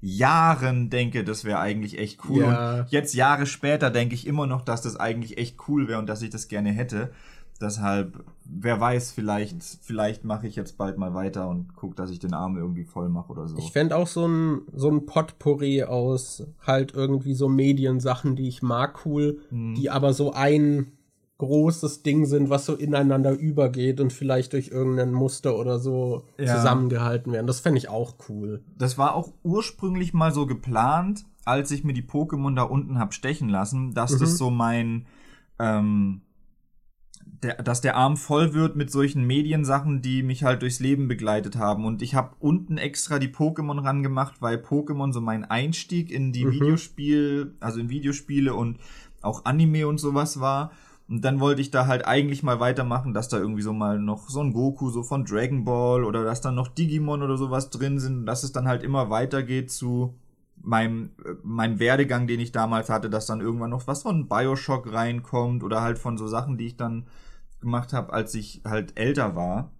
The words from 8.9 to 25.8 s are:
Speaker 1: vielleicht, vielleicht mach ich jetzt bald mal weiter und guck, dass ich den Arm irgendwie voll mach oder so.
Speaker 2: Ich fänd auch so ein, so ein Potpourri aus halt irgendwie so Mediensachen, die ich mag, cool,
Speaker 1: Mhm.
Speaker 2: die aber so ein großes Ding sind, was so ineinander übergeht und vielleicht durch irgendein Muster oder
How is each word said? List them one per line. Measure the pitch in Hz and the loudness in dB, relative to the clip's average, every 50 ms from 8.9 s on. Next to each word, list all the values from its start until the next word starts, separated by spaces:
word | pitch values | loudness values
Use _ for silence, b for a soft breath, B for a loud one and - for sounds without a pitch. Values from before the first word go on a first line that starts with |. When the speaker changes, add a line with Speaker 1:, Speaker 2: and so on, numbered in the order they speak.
| 123 123 120 - | 2 0 -2 -4
Speaker 1:
vielleicht, | - - 110 104 104 104 107 104 90 85 - - - - | -8 -6 -2 -2 -2 -2 -2 -4 -8 -12 -14 -14 -18 -18
vielleicht | - - 113 110 107 107 107 - - | -12 -10 -4 -2 0 -2 -2 -4 -6
mach | 113 107 107 107 | -6 -6 -4 -6
ich | 110 104 | -8 -8
jetzt | - 98 - - - | -8 -10 -10 -6 -6
bald | 98 98 92 95 | -6 -6 -4 -4
mal | 95 90 90 | -4 -4 -4
weiter | 92 92 98 - 98 92 92 | -4 -4 -4 -4 -4 -4 -4
und | 87 87 87 90 - | -4 -4 -6 -8 -12
guck, | - - 95 87 - | -12 -12 -12 -8 -8
dass | 92 92 | -8 -8
ich | 92 87 | -8 -8
den | - 90 87 | -6 -6 -4
Arm | 73 90 92 95 | -4 -4 -4 -4
irgendwie | 90 85 87 90 85 85 | -4 -4 -4 -4 -6 -6
voll | - - 92 87 87 | -10 -8 -6 -2 -2
mach | 87 85 85 - | -2 -2 -4 -8
oder | - 82 78 82 | -10 -10 -8 -8
so. | 80 78 | -8 -8
Speaker 2:
Ich | 80 82 - | -8 -4 0
fänd | 143 151 160 | 0 0 2
auch | 147 160 175 170 | 2 0 0 0
so | - 170 170 | 0 -2 0
ein, | 170 170 160 160 160 151 135 - - - | 2 2 2 2 2 0 -2 -4 -10 -8
so | 143 135 151 | 0 2 4
ein | 151 147 143 | 4 2 0
Potpourri | 147 - 160 160 160 - _ - 151 147 135 143 139 139 135 127 | 0 0 0 0 0 -6 _ 0 2 2 2 2 2 2 2 0
aus | - 123 123 120 127 131 127 123 - - - - 147 - - - | 0 0 0 2 2 0 0 -2 -6 -12 -14 -14 -14 -16 -10 0
halt | - 135 135 135 139 - | 2 2 4 2 0 -2
irgendwie | 139 135 135 139 139 131 135 135 | -2 0 2 2 0 0 0 0
so | 127 139 135 | 2 4 4
Mediensachen, | 135 135 135 139 139 139 131 131 131 127 123 131 123 - - 147 131 139 | 6 6 6 6 4 4 4 2 2 2 2 0 -2 0 0 0 0 0
die | 135 127 | 0 -4
ich | 123 - | -4 -2
mag, | - 123 120 120 131 143 - - - | -2 0 2 2 0 -2 -4 -6 -6
cool, | 165 147 147 147 147 147 147 - - | -2 0 2 2 2 0 -2 -8 -8
Speaker 1:
Mhm. | - 117 113 113 113 | -6 -6 -4 -4 -2
Speaker 2:
die | 113 135 - | -2 -2 0
aber | - 135 135 139 135 | 0 2 4 4 4
so | 131 143 143 | 4 2 0
ein | - - 139 143 147 151 151 147 147 147 139 - - _ _ _ _ _ _ _ _ _ | 0 2 4 4 6 6 6 6 4 2 0 -4 -6 _ _ _ _ _ _ _ _ _
großes | - 131 143 151 151 165 165 160 - 147 143 - _ | -2 2 4 4 6 4 4 2 -2 -4 -6 -2 _
Ding | 151 143 151 156 | 2 4 4 4
sind, | 139 139 147 143 139 | 4 4 4 4 4
was | 139 139 139 | 2 2 2
so | - 156 | 0 -4
ineinander | 143 147 147 147 139 143 139 135 135 135 139 | -2 0 0 2 4 4 4 4 4 4 4
übergeht | 135 139 151 156 147 143 143 123 123 131 123 131 131 131 | 2 2 0 0 2 4 2 2 2 2 0 0 2 2
und | 139 131 | 0 0
vielleicht | 123 - - 135 131 131 131 127 | 0 -2 -2 0 2 2 0 0
durch | - 139 131 - | -2 -4 -4 -2
irgendein | - 127 131 131 131 127 127 127 123 | -2 -2 0 2 2 2 2 2 2
Muster | 127 131 131 127 - - 143 120 107 | 2 2 0 0 -2 -2 0 0 0
oder | 117 123 123 120 | 0 0 0 0